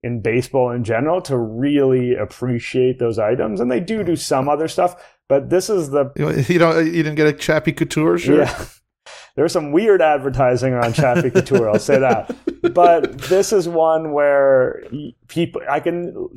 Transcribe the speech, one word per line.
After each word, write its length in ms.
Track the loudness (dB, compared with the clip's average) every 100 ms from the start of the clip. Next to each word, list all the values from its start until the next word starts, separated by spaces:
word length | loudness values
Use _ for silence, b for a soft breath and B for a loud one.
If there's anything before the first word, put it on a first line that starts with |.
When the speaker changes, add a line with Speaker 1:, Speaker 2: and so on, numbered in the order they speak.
Speaker 1:
in 180 | -6 -4
baseball 480 | -2 -2 0 0 0
in 120 | -2
general 360 | -2 -2 0 -2
to 180 | -2 -4
really 760 | -4 -4 0 2 2 2 0 -2
appreciate 840 | -4 -6 -4 -4 -4 0 0 0
those 180 | -2 -2
items. 420 | -2 -2 -2 -2
And 120 | -2
they 80 | -2
do 240 | -4 -4
do 120 | -2 -4
some 320 | -2 -2 0
other 200 | -2 -2
stuff, 280 | -2 -2 -2 B B _
but 220 | 0 2
this 200 | -2 0
is 200 | -2 0
the 220 | -2 -2 -2
Speaker 2:
You 100 | -2
know, 60 |
you 280 | 0 0 4
don't, 260 | 4 2 0
you 160 | 0
didn't 120 | -2 2
get 100 | 0
a 60 |
Chappie 380 | 0 0 0 0
Couture 460 | -2 -4 0 0 0
shirt? 300 | 2 2 2
Speaker 1:
Yeah. 180 | -4 -14
<laughs> 40 | -18 _ _ -20 B B -2
There 80 |
was 80 | 0
some 220 | 0 0
weird 280 | 0 4 4
advertising 680 | 4 2 -2 0 2 2 0
around 220 | 0 -2 0
Chappie 340 | 2 2 0
Couture, 400 | 0 0 0 2
I'll 80 | 0
say 220 | 2 2
that. 340 | 2 0 -4 -10 -10
Speaker 2:
<laughs> 220 | -4 -2
Speaker 1:
But 440 | 4 4 4 0 -8
this 280 | 0 0 2
is 160 | 0 0
one 460 | 0 2 0 -2
where 680 | 0 2 4 4 4 2 -4 -12
y-, 200 | -14 -14 -18 _
people, 340 | -4 -4 -4 -4
I 120 | -2
can 480 | -2 -4 -8 -10 -12